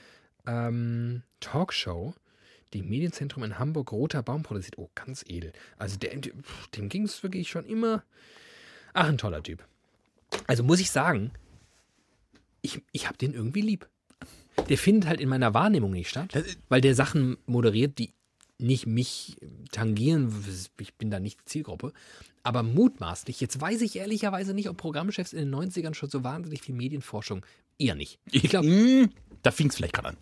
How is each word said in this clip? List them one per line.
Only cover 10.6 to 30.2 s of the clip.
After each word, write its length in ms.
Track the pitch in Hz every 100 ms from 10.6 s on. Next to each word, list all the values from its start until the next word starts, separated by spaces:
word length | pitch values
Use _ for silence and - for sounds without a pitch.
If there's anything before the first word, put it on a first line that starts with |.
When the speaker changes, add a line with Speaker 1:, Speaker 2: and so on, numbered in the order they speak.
Speaker 1:
muss 160 | 123 180
ich 100 | 185
sagen, 400 | 143 160 117 113 - _ - _ _ _ _ _ _ _ _ _ _
ich, 200 | - - _
ich 160 | - -
hab 80 | -
den 140 | 135
irgendwie 280 | 120 110 196
lieb. 260 | 214 196 - _ _ - - - _ - -
Der 100 | 135
findet 300 | 190 214 165
halt 120 | 170
in 80 | 131
meiner 260 | 131 117
Wahrnehmung 360 | 110 202 180 98
nicht 160 | 90 85
statt, 200 | 135 185
Speaker 2:
Das 140 | 147 -
ist 120 | - -
Speaker 1:
weil 120 | 131
der 140 | 135
Sachen 420 | 123 135 151 127 - -
moderiert, 520 | 120 117 107 139 139
die 140 | 117 _ _ _ _ -
nicht 280 | 120 131 113
mich 500 | 113 127 - - - 69 - -
tangieren. 640 | 104 113 104 135 160 120 104 101 90 92 -
Ich 140 | 101
bin 160 | - 107
da 100 | 98
nicht 200 | 101 -
die 40 |
Zielgruppe. 480 | - 151 147 87 - - - - - _
Aber 200 | 123 120
mutmaßlich, 800 | 113 139 247 - 85 90 - -
jetzt 200 | 123 135
weiß 220 | 160 226
ich 140 | 233 185
ehrlicherweise 580 | 202 214 208 190 196
nicht, 140 | 196 196
ob 80 | 175
Programmchefs 560 | 165 147 190 196 180
in 60 | 165
den 100 | 143
neunzigern 440 | 135 185 180 160
schon 140 | 151 139
so 140 | 139
wahnsinnig 380 | 127 156 170 143
viel 120 | -
Medienforschung, 720 | 123 131 147 - 107 - 95 - _ _ -
eher 160 | 127
nicht. 240 | 73 73 - -
Ich 100 | 127 -
glaub, 140 | 190
Speaker 2:
Hm, 460 | 151 190 240 262 226 - - -
da 100 | 123
fing's 240 | - 147 -
vielleicht 180 | 87
grad 120 | - -
an. 100 | -